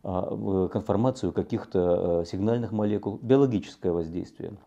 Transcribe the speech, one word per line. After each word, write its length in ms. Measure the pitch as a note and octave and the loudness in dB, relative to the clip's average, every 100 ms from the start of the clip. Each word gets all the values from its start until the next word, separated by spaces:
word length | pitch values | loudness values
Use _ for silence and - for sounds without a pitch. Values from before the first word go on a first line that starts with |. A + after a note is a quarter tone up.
а, 260 | G2+ F#2 - | -4 -2 -2
э, 380 | - G#2 F#2+ F#2 | -4 -2 0 0
конформацию 600 | G2+ F2+ G2 C3 C3 F2+ | -2 0 2 2 0 -2
каких-то, 920 | - - A2+ - F#2+ F2 F2 F2+ E2+ | -2 -2 -4 -2 0 4 2 2 0
э, 20 | E2+ | -2
сигнальных 460 | F#2+ G#2+ A#2+ A2+ | -2 0 0 -2
молекул. 460 | G#2+ G#2 G#2 G#2 G#2+ | -2 0 0 -4 -6
Биологическое 720 | A#2 C3+ C#3 G#2+ - - F#2 | 4 4 6 2 -4 -6 -2
воздействие. 600 | E2+ E2 F2 - - - - | 0 -2 -6 -8 -10 -12 -12